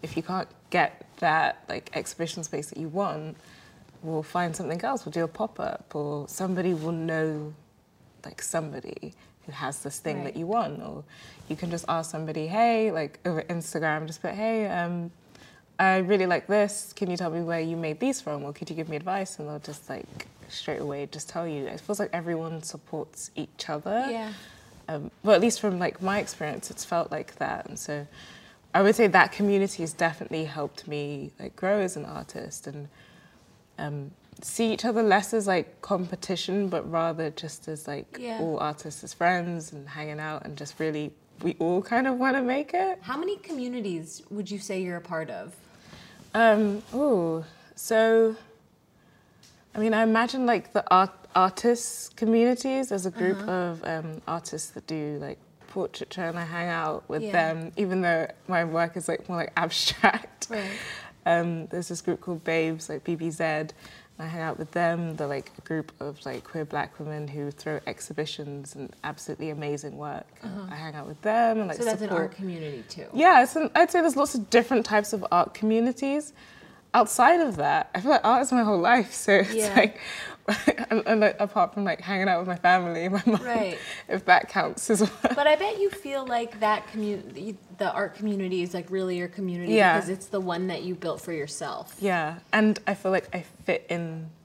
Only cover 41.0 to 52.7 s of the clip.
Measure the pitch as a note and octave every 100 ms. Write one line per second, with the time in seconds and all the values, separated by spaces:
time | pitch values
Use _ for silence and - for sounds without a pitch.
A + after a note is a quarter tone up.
41 | D3 - _ - F3 - E3 F3+ G#3 A#3
42 | C4 B3 C4 C4+ B3 C4+ D4 F4 F#4+ F#4
43 | - C#4 F#4 G4 F4+ D4+ B3 B3 G3+ E3+
44 | E3 - - G3+ F#3+ G3+ - F#3+ F#3 F3
45 | F3 E3+ D#3+ - - - - - - -
46 | - - - G#3+ A3+ G#3+ G#3+ G3+ - B3+
47 | D4 G#3+ E3 D#3+ D#3+ - - - - A3+
48 | A3+ A3+ A3+ A3 - - _ _ _ _
49 | _ _ _ _ - _ _ A3 A3 G#3+
50 | A3+ A3 A#3+ C4+ B3 A3+ - G#3 - F3+
51 | F#3+ - - F3+ F#3 F#3+ A#3+ A#3+ - -
52 | - - A3+ A3+ A#3 A#3+ C4+